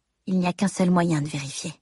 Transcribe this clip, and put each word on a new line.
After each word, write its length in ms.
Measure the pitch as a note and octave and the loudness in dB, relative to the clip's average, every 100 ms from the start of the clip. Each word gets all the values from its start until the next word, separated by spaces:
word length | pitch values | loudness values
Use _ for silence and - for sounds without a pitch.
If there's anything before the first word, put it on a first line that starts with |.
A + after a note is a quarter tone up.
| _ _ | _ _
il 140 | - F#3 | -2 0
n'y 80 | F3 | 0
a 60 | |
qu'un 160 | F3 G3 | 0 -2
seul 220 | - F#3 | 2 4
moyen 320 | F3 F3 D#3 | 4 4 0
de 60 | D3 | -2
vérifier. 440 | D3 C3+ - E3+ - | -6 -8 -10 -12 -14